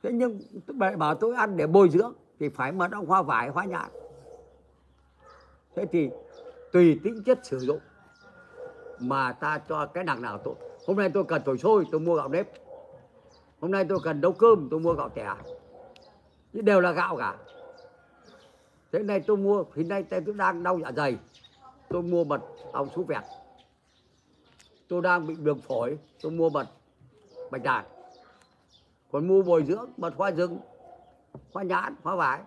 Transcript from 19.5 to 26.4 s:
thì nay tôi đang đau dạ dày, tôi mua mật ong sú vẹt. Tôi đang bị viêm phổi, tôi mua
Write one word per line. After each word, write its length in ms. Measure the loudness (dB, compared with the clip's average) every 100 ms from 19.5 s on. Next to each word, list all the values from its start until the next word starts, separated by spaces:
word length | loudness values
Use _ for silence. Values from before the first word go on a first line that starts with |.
| 2 0 -4
thì 80 |
nay 200 | -2 -2
tôi 180 | -4 -6 -4 0
đang 280 | 0 0
đau 160 | -2 -2
dạ 80 | -2
dày, 240 | -2 -2 -2 -10 -20 -20 _ -20 -20 _
tôi 120 | -6
mua 220 | 0 0
mật 180 | 0 -2 -6 -18 -10
ong 180 | -6 -4 -4
sú 80 |
vẹt. 200 | -4 -6 -8 -20 -20 _ _ _ _ _ _ _ _ _ _ _ _ _ _
Tôi 140 | -2
đang 260 | 2 0 -2
bị 60 |
viêm 280 | -2 -2 -2
phổi, 360 | -4 -4 -2 -6 _ _
tôi 100 | -8
mua 180 | 0